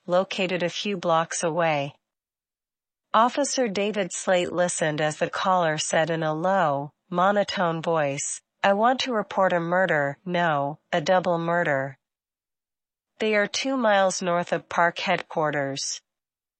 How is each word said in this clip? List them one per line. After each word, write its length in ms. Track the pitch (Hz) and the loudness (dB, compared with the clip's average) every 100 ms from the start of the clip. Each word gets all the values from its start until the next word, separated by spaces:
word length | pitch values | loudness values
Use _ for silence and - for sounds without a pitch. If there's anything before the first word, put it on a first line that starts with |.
| - | 0
located 580 | 180 190 - 185 180 | 0 0 -2 -2 -2
a 60 | 175 | -2
few 260 | - 208 190 | -4 -6 -4
blocks 480 | 175 165 165 - | 0 0 0 -2
away. 520 | 170 165 165 147 139 - _ _ _ _ _ _ _ _ _ _ _ | -2 0 0 0 -2 -10 _ _ _ _ _ _ _ _ _ _ _
Officer 560 | 214 240 294 262 - 240 | 2 2 2 -2 0 -2
David 460 | 190 202 208 175 | 0 -2 -2 -4
Slate 400 | - - 180 180 | -4 0 0 0
listened 480 | 170 180 - 160 151 | 0 -2 0 -2 0
as 160 | 156 151 | -2 -2
the 140 | 160 | -4
caller 480 | - 196 185 165 151 | -2 2 2 2 0
said 320 | - 165 160 | 0 0 0
in 100 | 160 | 0
a 100 | 156 | -2
low, 600 | 156 180 196 160 139 147 _ - | -2 0 2 2 0 -4 _ -6
monotone 720 | 175 190 202 196 202 175 165 | 0 2 2 0 0 -2 0
voice, 580 | 160 165 143 139 - - _ _ | 0 0 0 -4 -8 -10 _ _
"I 100 | 196 | 0
want 260 | 202 233 254 | 4 2 2
to 120 | 269 | -2
report 400 | 220 196 - 185 | -4 -2 2 2
a 80 | 180 | 2
murder, 600 | 170 180 185 156 139 139 | 0 0 2 0 0 -4
no, 540 | 180 175 170 147 143 151 - | -4 0 0 0 -2 -6 -4
a 80 | 175 | -2
double 380 | 156 185 175 170 | 2 2 2 -2
murder. 580 | 165 175 165 139 135 139 _ _ _ _ _ _ _ _ _ _ _ - | 0 0 0 0 -2 -10 _ _ _ _ _ _ _ _ _ _ _ -4
They 160 | 214 | 0
are 140 | 208 202 | 0 0
two 280 | - 269 269 | -2 -2 0
miles 460 | 220 202 190 185 | 4 4 4 0
north 320 | 185 175 175 | 0 0 0
of 160 | 170 - | -4 -2
Park 300 | - 170 - | 2 2 0
headquarters." 1000 | - 175 - 175 151 147 139 139 - - _ _ _ _ _ _ | -2 -2 -2 -2 -2 0 -4 -4 -8 -10 _ _ _ _ _ _